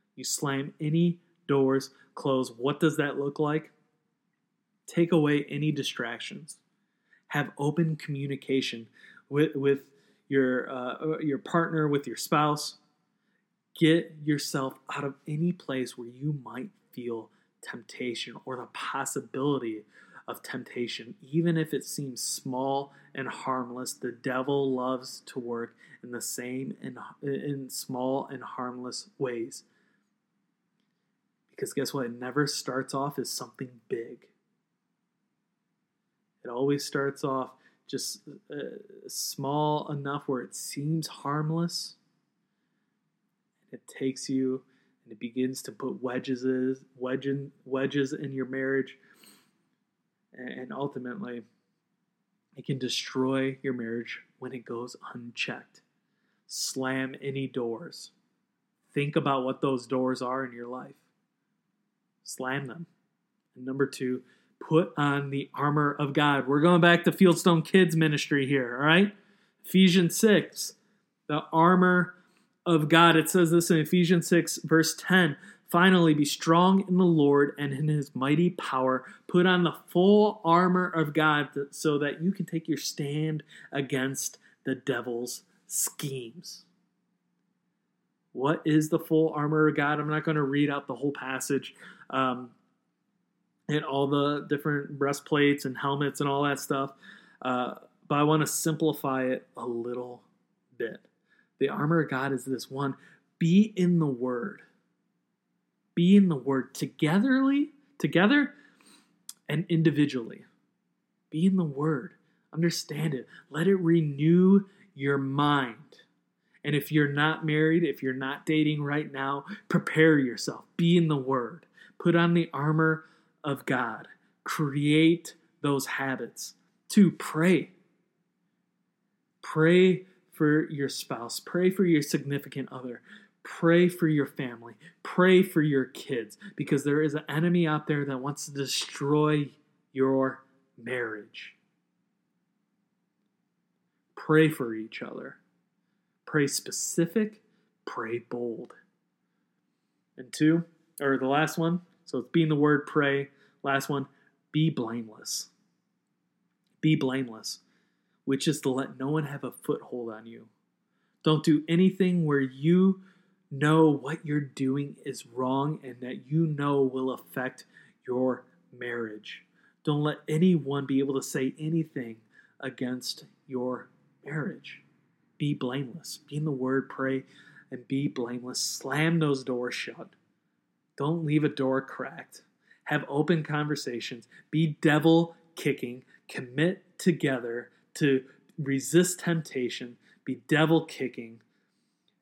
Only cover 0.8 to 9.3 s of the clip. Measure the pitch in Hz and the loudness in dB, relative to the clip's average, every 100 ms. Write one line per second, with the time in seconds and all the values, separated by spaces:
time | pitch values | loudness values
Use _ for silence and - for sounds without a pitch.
0.8 | 151 165 170 170 _ _ - 139 135 135 | -2 2 2 0 _ _ 0 2 4 2
1.8 | - _ _ - 139 131 127 117 131 147 | -2 _ _ -8 -2 -2 -2 -4 -4 0
2.8 | 160 156 143 135 139 143 151 156 156 _ | 0 0 -2 -4 -6 -4 -2 -2 -6 _
3.8 | _ _ _ _ _ _ _ _ _ _ | _ _ _ _ _ _ _ _ _ _
4.8 | - - 170 165 147 147 147 143 151 143 | -6 0 4 4 4 2 -2 -4 -2 -2
5.8 | 127 - 117 117 - 101 156 - _ _ | -4 -6 -8 -8 -12 -14 -18 -20 _ _
6.8 | _ _ _ _ _ 147 135 - 143 151 | _ _ _ _ _ -6 -6 -4 -2 0
7.8 | 165 151 - 143 139 135 - 135 - 117 | 0 -2 -8 -8 -6 -8 -2 -2 -2 -8
8.8 | 113 _ - - _ | -14 _ -20 -20 _